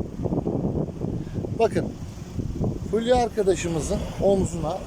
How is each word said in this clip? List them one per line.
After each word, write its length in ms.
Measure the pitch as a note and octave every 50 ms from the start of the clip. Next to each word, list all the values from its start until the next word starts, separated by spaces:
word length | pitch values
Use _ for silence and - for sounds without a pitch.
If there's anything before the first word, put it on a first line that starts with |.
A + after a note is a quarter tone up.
| - - - - - - - - - - - - - - - - - - - - - - - - - - - - - - - A3
Bakın, 260 | A3+ G#3 - E3+ A#2+ A#2 A2+ - - - - - - - - - - - - - - - - - - -
Fulya 240 | G3+ A3+ A3+ B3 B3+
arkadaşımızın 840 | B3 A#3+ A3 - A3 F#3+ F#3+ F3 E3 - E3+ E3+ D3+ C3 C#3 G3+ G#3 - - - -
omzuna 560 | F3 G3 G3 F#3+ - - E3+ E3+ D3+ D#3 F#3 - -